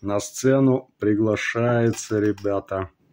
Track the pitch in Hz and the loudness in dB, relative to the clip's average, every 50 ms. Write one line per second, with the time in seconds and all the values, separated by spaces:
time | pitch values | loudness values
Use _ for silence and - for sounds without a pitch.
0 | 98 101 101 104 - - - - 127 131 135 135 135 131 127 131 - _ _ - | -6 -4 -4 -4 -4 -6 -8 -2 2 2 4 4 4 4 2 2 -2 _ _ -4
1 | 104 104 104 104 110 110 104 - - - - 117 117 120 120 117 117 113 107 - | 0 0 2 2 2 0 0 0 -2 -4 -2 0 0 2 2 2 2 0 0 -2
2 | - - 110 104 104 104 104 101 101 101 98 98 - - 98 95 95 - _ _ | -6 -4 -2 0 0 0 -2 -2 -4 -4 -4 -4 -6 -6 -6 -6 -6 -8 _ _
3 | _ _ | _ _